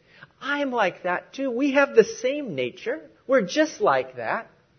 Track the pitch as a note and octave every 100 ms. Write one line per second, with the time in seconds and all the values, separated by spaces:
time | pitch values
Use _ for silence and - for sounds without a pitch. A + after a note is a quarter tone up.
0 | _ - - _ C4+ C#4+ C#4 A#3+ F#3+ F3
1 | F3+ F3 - - C4+ A#3 C#4+ C4 C#4 A3+
2 | G#3 - B3 D4 C4+ C#3 B2 - G#3+ D#4
3 | - _ - C4 F#3 D4 D4+ - G3+ C3+
4 | B2+ B2 A2+ F#3+ A3 _ _